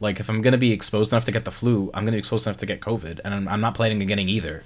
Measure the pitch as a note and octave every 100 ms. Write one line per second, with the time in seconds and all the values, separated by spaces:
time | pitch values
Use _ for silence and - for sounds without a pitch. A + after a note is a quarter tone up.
0 | G#2 F#2+ - A2 A#2 B2+ B2 G#2+ - G#2+
1 | G#2+ A#2 A2+ G#2+ A2 - A#2+ A2+ F#2+ -
2 | G#2+ A2 G2 A2+ G#2+ G2 G2+ F#2 - A2+
3 | G2+ E2 G2 G2+ F#2+ G#2+ A2+ - A2+ G#2+
4 | G2 G2+ F#2+ G#2+ E2 D#2